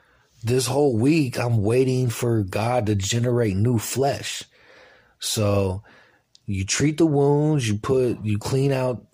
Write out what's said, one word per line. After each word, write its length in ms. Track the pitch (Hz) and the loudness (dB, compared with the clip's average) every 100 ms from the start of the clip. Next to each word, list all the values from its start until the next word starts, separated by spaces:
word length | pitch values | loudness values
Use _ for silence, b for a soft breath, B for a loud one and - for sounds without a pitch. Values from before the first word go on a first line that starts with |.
| b b b _ | b b b _
this 220 | 110 127 120 | -2 0 0
whole 300 | 131 147 110 | 2 2 2
week, 420 | 131 165 131 - | 2 2 0 -2
I'm 240 | 120 117 | 0 0
waiting 460 | 101 123 131 127 127 | 2 2 2 0 -2
for 340 | - 120 113 | -2 0 0
God 440 | 95 101 113 123 107 | 0 -2 -2 0 0
to 80 | 104 | -2
generate 600 | 95 117 120 120 113 95 | -2 -2 0 0 0 0
new 240 | 113 120 | 0 0
flesh. 640 | - - 135 113 107 - - B B B B B B _ | -2 -2 -2 -2 -6 -12 -14 B B B B B B _
So 640 | - - 104 101 95 95 b b b b b _ - | -6 -2 0 2 0 -4 b b b b b _ -8
you 200 | 95 98 | -6 -4
treat 320 | - 143 151 | 0 0 2
the 80 | 165 | 2
wounds, 600 | 143 143 143 151 151 113 | 4 2 2 2 2 0
you 100 | 104 | -2
put, 460 | - 131 123 - 104 | 0 0 0 -2 -2
you 120 | 107 | -4
clean 340 | - 135 139 | -2 0 0
out, 320 | 131 127 120 - | 0 -2 -6 -10